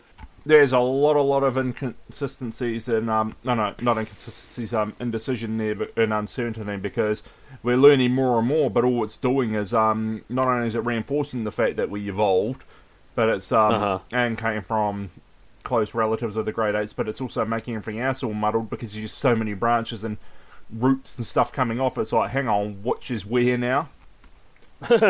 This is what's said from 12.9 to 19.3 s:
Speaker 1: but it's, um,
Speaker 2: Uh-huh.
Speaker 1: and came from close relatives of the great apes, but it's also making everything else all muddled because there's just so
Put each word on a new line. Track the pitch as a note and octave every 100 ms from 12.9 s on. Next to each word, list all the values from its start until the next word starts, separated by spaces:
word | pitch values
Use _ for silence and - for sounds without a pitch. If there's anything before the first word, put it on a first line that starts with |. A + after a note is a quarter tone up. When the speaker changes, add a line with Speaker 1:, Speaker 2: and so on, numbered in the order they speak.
| _ - -
Speaker 1:
but | A2+
it's, | G#2 -
um, | A#2 G#2+
Speaker 2:
Uh-huh. | G#2+ G2+ F#2+ -
Speaker 1:
and | B2 A#2+ A2
came | A2 G#2+
from | G2 A2 G#2 G2+ G2 - - - - -
close | - B2 G#2+
relatives | A#2 A2 A2 A2+ G#2+
of | G#2
the |
great | A2+ G#2+ G#2
apes, | G#2+
but | - G#2+
it's | A2
also | C3 B2+ A2
making | A2+ B2 A2+
everything | A2 A2
else | C3 B2+
all | A#2+
muddled | G#2+ G#2+ A2+ G#2
because | A2+ A2
there's | G#2+ G#2+
just | -
so | C3